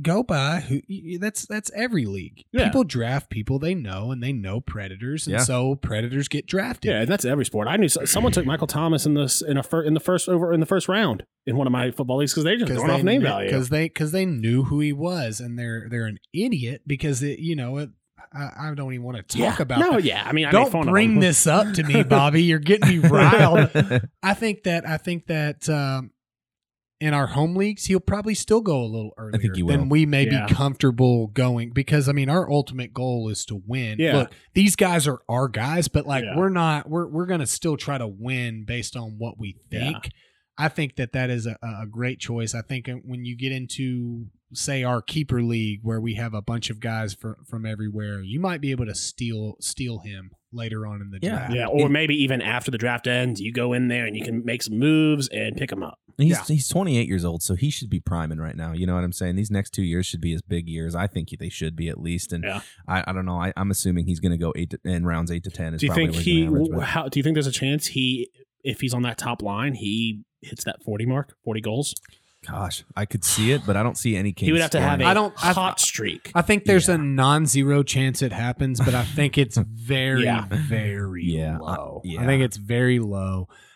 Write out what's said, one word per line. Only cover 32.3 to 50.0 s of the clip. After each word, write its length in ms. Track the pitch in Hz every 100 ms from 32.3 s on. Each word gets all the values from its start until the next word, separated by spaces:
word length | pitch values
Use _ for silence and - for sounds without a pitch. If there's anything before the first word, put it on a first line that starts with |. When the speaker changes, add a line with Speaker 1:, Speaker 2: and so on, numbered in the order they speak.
Speaker 1:
our 200 | 165 180
ultimate 420 | 143 139 127 120
goal 340 | 113 127 123 110
is 160 | 104 -
to 160 | 101 98
win. 320 | 127 117 107
Speaker 2:
Yeah. 180 | 160 135
Speaker 1:
Look, 160 | 123 - _
these 220 | - 202 -
guys 300 | 190 175 147
are 140 | 127 -
our 180 | 120 135
guys, 420 | 107 127 170 165
but, 180 | - 147
like, 180 | 139
Speaker 2:
Yeah. 120 | 113 147
Speaker 1:
we're 120 | 190
not, 400 | 180 165 151 139
we're, 160 | 160 170
we're 200 | 151 180
gonna 200 | 180 127
still 300 | - 165 147
try 200 | - 139
to 100 | 113
win 560 | 98 120 131 120 110
based 320 | 107 120 - 123
on 200 | 113 107
what 200 | 117 110
we 180 | 104 - -
Speaker 2:
Yeah. 100 | 107 127
Speaker 1:
think. 180 | 160 - - _ _ _ -
I 100 | 151
think 280 | - 143 -
that 160 | 123
that 160 | 131 127
is 160 | 120 113
a, 120 | 110
a 240 | 117 104 110
great 320 | 113 123 131
choice. 360 | - 117 113
I 80 | 117
think 260 | 110 131 120 127
when 220 | - 123 123
you 100 | 120
get 160 | 135
into, 760 | 131 123 - 131 123 120 117 117 _ _
say, 280 | - - 135
our 200 | 123 123
keeper 400 | - 160 147 123
league 380 | 117 117 110 104
where 180 | 110 110
we 140 | 113
have 180 | 107 117
a 80 | 110
bunch 300 | 98 117 -
of 100 | 107
guys 320 | 113 110 107
fr-, 200 | 95 113 110 -
from 200 | 117 110
everywhere, 560 | 107 107 107 104 101
you 180 | 95 123
might 220 | 185 170
be 80 | 143
able 160 | 131 117
to 80 |
steal, 640 | 101 - - 120 110 107 -
steal 380 | - - 127
him 320 | 110